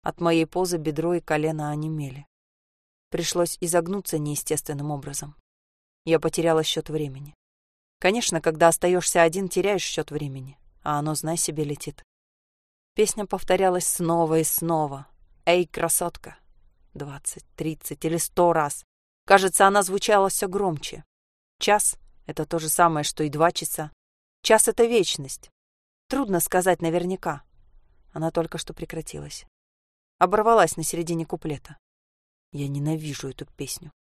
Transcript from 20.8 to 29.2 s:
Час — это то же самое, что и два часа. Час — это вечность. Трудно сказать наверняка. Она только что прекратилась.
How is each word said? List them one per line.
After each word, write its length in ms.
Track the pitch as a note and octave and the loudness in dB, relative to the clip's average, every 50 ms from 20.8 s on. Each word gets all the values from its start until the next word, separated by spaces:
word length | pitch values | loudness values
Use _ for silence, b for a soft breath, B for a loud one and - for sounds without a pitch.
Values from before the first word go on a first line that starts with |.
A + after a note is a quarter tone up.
| - - - - - _ _ _ _ _ _ _ _ _ _ _ | -8 -10 -12 -14 -18 _ _ _ _ _ _ _ _ _ _ _
Час — 380 | - - G#3 G#3 - - - - - - _ - _ | 2 4 4 4 4 0 -4 -4 -16 -20 _ -18 _
это 200 | - D#3 - D3+ | -10 -6 -6 -6
то 140 | - E3+ E3 | -4 -4 -4
же 100 | D#3 D#3 | -2 -2
самое, 340 | - - F3 E3+ D#3+ D3+ D3 | 2 4 4 4 4 0 -4
что 200 | - - - D#3 | -4 -4 -4 -4
и 60 | D3 | -4
два 220 | C#3 D3 D#3+ F3 | 0 2 2 2
часа. 400 | - - D#3 - - - D#3 D3+ - _ _ _ _ _ _ _ _ _ - | 2 -2 -8 -6 -8 -8 -10 -10 -14 _ _ _ _ _ _ _ _ _ 4
Час — 240 | - A3 G#3+ - | 4 6 6 6
это 180 | A#3+ - - A#3 | 2 4 4 4
вечность. 640 | A#3 A#3+ A3+ F3 - - - C#3 C3+ - - - _ _ _ _ _ _ _ _ _ _ _ _ | 4 6 2 2 2 -2 -6 -8 -12 -14 -16 -16 _ _ _ _ _ _ _ _ _ _ _ _
Трудно 320 | _ - F3+ - G3+ F#3+ E3+ | _ -4 -4 0 0 0 0
сказать 420 | - - - F3+ F3+ F#3 F3 - | 0 2 0 2 4 2 2 2
наверняка. 640 | E3+ E3 D#3+ F3 F3 F3+ F#3+ F#3 - F3 D3 C#3 - _ _ _ - _ _ - _ _ _ _ _ _ _ | 0 -2 0 0 -2 -2 -6 -4 -6 -8 -8 -8 -12 _ _ _ -20 _ _ -20 _ _ _ _ _ _ _
Она 180 | D#3 D#3+ E3 | -4 -4 -2
только 260 | - E3+ D#3+ E3 - | -2 -2 -2 -2 -6
что 160 | E3 - - D#3+ | -12 -12 -12 -12
прекратилась. 720 | - E3 - - D#3+ D#3 - - D3+ | -12 -12 -10 -10 -12 -10 -10 -12 -12